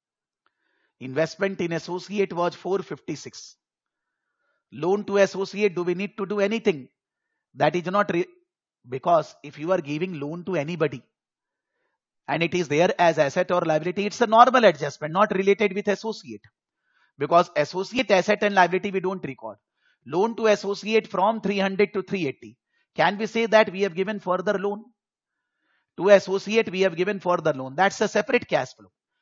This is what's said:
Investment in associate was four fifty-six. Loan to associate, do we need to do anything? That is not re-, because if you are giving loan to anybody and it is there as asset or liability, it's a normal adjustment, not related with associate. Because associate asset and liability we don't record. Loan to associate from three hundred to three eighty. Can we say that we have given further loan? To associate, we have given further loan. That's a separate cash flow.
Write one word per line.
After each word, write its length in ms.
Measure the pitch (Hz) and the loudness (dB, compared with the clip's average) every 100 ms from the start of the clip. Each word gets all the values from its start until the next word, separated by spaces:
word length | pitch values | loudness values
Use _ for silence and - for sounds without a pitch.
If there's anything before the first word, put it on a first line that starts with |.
| _ _ _ _ _ _ _ _ _ _ | _ _ _ _ _ _ _ _ _ _
Investment 600 | 131 131 160 - 196 190 | -8 -4 -4 -2 -4 -2
in 120 | 170 | -4
associate 600 | 165 - 175 175 180 190 | -4 -6 -10 -6 -4 -2
was 220 | 175 175 | -2 -4
four 240 | 170 180 196 | -4 -4 -4
fifty-six. 760 | - 147 - 147 120 - - _ _ _ _ _ _ _ _ _ _ _ _ | -4 -12 -10 -12 -12 -18 -20 _ _ _ _ _ _ _ _ _ _ _ _
Loan 320 | 123 165 202 | -6 -2 -2
to 140 | 196 202 | 0 2
associate, 560 | 190 185 196 190 208 | 2 0 -8 -2 -2
do 80 | 165 | 0
we 120 | 180 | -2
need 220 | 180 202 - | -4 -6 -8
to 80 | |
do 160 | 190 208 | -6 -2
anything? 480 | 202 220 220 151 127 _ _ _ _ _ _ 127 | 0 0 -2 -2 -6 _ _ _ _ _ _ 0
That 200 | 151 175 | 0 2
is 80 | 170 | 0
not 240 | 196 208 | 0 0
re-, 140 | 175 - _ _ _ _ _ 123 | 0 -4 _ _ _ _ _ -12
because 460 | 131 175 165 151 - | -6 2 2 2 -8
if 160 | 143 143 | -20 -10
you 140 | 160 | -2
are 80 | 185 | -2
giving 380 | 143 151 190 156 | -2 -6 -6 -6
loan 260 | 147 170 | -8 -8
to 120 | 175 175 | -6 -4
anybody 460 | 143 170 151 127 - _ _ _ _ _ _ _ _ _ _ _ - | -4 -2 -4 -4 -16 _ _ _ _ _ _ _ _ _ _ _ -6
and 160 | 151 | -2
it 120 | 165 | -2
is 140 | 180 147 | -2 0
there 260 | 147 180 - | 2 2 4
as 200 | 175 156 | 2 4
asset 320 | 139 185 180 | 0 0 0
or 100 | 180 | 0
liability, 460 | 170 156 165 180 202 | 0 0 -2 -4 -6
it's 140 | - | -2
a 60 | 233 | 4
normal 380 | 220 247 247 | 8 8 8
adjustment, 480 | 214 143 143 - 156 | 6 4 -2 -6 -4
not 220 | 175 214 | 0 2
related 400 | 185 196 196 208 | 2 2 2 0
with 140 | 190 208 | -2 -4
associate. 520 | 190 220 214 135 107 _ _ _ _ _ _ _ - | -4 -6 -10 -14 -18 _ _ _ _ _ _ _ -8
Because 320 | 147 170 175 147 | 2 4 4 0
associate 540 | 147 180 190 240 214 | -2 -4 -4 -4 2
asset 320 | 196 208 208 | 2 2 0
and 120 | 208 | 2
liability 360 | 196 175 185 202 | 4 4 2 -2
we 100 | 190 | -4
don't 240 | 185 190 | -4 -6
record. 340 | 151 123 110 101 _ _ _ _ 120 | -8 -10 -14 -16 _ _ _ _ -4
Loan 280 | 160 226 214 | 0 0 2
to 100 | 220 | 2
associate 600 | 202 196 202 202 220 214 | 2 0 -6 0 0 0
from 320 | 185 202 220 | 0 0 0
three 180 | 190 202 | -2 -2
hundred 340 | 196 196 202 | 0 0 0
to 80 | 196 | -2
three 240 | 185 190 143 | -6 -4 -4
eighty. 300 | - 110 120 _ _ _ - | -6 -14 -20 _ _ _ 0
Can 200 | 165 202 | 0 0
we 80 | 220 | -4
say 200 | 226 226 | -2 4
that 240 | 214 202 | 4 4
we 120 | 190 | 0
have 120 | 196 | -2
given 240 | 165 190 208 | -2 -4 -4
further 380 | 185 185 185 202 | -4 -2 -2 -2
loan? 260 | 202 208 233 _ _ _ _ _ _ _ _ _ _ - | -4 -6 -12 _ _ _ _ _ _ _ _ _ _ -2
To 100 | 185 | 6
associate, 640 | 196 185 196 196 226 214 | 6 6 -4 0 0 0
we 100 | 185 | 0
have 160 | 190 160 | 0 0
given 240 | 185 202 | -4 -2
further 320 | 180 175 156 | -2 0 0
loan. 220 | 135 131 139 | -2 -4 0
That's 240 | 196 - | 0 0
a 80 | 208 | -2
separate 400 | 208 208 247 - | -2 0 -2 0
cash 260 | 151 127 | -4 -4
flow. 160 | - 101 _ _ _ | -12 -20 _ _ _